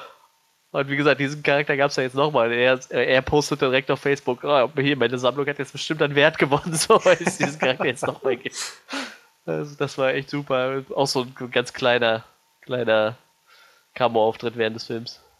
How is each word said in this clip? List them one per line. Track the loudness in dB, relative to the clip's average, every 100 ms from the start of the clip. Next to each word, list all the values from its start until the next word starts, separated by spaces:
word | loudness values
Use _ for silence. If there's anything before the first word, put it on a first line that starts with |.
| -20 -20 _ _ _ _ _
Und | -4 -2
wie | 2
gesagt, | 2 2
diesen | 0 -2
Charakter | 0 2 2 2
gab's | 0 0
ja |
jetzt | -2
nochmal. | 0 2 2 2
Er, | 4 4 2 0
äh, | -2 2
er | 2
postet | 2 0 0 0
direkt | 0 2 0
auf | -2
Facebook, | 0 -2 -2 -4
„Oh, | 0 2 2 0
hier, | 0 2
meine | 0 0
Sammlung | 0 0 -2
hat | -6
jetzt | -8
bestimmt | -8 -6 -2
an | 0
Wert | 4 4 4
gewonnen“, | 0 0 -2
<laughs> |
so, | -2 4 4
weil | 6 4
es | 2 -4
diesen | -4 -2
Charakter | -2 0 -2
jetzt | -2 -6
nochmal | -4 -4 -4
gibt. | -6 -10 -12 -14 -12 -10 -10 -14 _ _ -8
Also, | -6 -6
das | -6 -6 -2
war | 0
echt | -2 -4
super. | -6 -2 -2 -2 -4 -4
Auch | 0 0
so | 0
ein | -4 -8 -4
ganz | -2 -2
kleiner, | 0 2 2 2 0 -4 _ _ _
kleiner | -8 -4 2 2 2 -2 _ _ _ _ _ _ _
Cameo-Auftritt | -2 0 2 0 0 -6 -2
während | -4 -4
des |
Films. | -8 -10 -10 -18 _